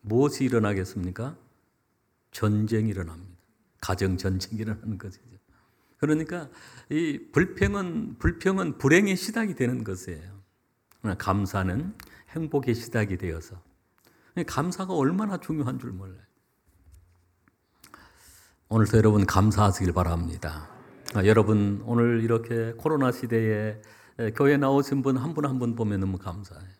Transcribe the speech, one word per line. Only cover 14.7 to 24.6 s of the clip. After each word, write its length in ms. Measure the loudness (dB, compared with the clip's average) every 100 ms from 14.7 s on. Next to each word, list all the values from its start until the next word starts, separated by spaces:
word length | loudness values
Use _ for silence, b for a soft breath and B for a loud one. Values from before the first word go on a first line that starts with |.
| -2 -4
얼마나 440 | 2 2 2 -2 -6
중요한 420 | -6 -4 -2 -4
줄 120 | -8
몰라요. 300 | -12 -14 -18 _ _ _ _ _ _ _ -20 _ _ _ _ _ _ _ _ -20 B B B B B B B _
오늘도 280 | 4 6 8
여러분 280 | 8 6 6
감사하시길 680 | 6 4 6 4 4 0
바랍니다. 760 | 2 0 0 -4 -6 -10 -10 -16 -20 -20 -20 -6
아, 120 | 2 4
여러분 560 | 6 6 2 2 -2 -2
오늘 360 | 2 2 2
이렇게 500 | 0 0 0 -4 -4 -4
코로나 340 | -2 2 0
시대에, 720 | 0 -2 0 2 0 -4 -8 B B B B
에, 120 | -6
교회 260 | 2 4
나오신 440 | 4